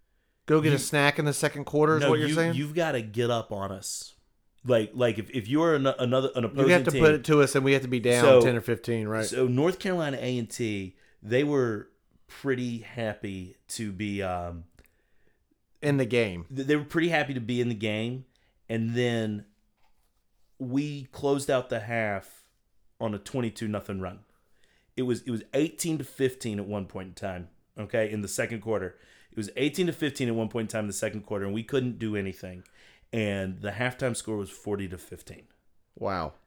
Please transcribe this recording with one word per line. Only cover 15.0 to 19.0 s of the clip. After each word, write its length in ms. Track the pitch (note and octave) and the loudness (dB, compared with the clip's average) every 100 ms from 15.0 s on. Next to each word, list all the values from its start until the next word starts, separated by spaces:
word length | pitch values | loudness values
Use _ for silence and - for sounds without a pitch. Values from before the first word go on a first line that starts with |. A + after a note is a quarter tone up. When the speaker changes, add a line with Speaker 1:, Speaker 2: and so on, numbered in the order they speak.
| _ _ _ _ _ _ _ _ | _ _ _ _ _ _ _ _
Speaker 1:
In 160 | D3 C#3+ | 0 0
the 80 | A#2+ | 2
game. 400 | A#2+ A2 F2 E2 | 2 2 -2 -8
Speaker 2:
th-, 140 | C3 C3+ | -6 0
they 80 | D3+ | 0
were 80 | |
pretty 260 | C#3+ E3+ E3+ | 0 -2 0
happy 240 | D#3+ C#3+ | 0 0
to 60 | C3 | -4
be 200 | A2+ A#2+ | -4 -2
in 100 | A#2+ | -2
the 60 | G#2+ | -2
game, 500 | A2 G#2+ A2+ C3 - _ _ _ - | -2 -2 -4 -6 -12 _ _ _ -6
and 220 | A2+ A2+ | -4 -2
then 520 | A#2+ | 0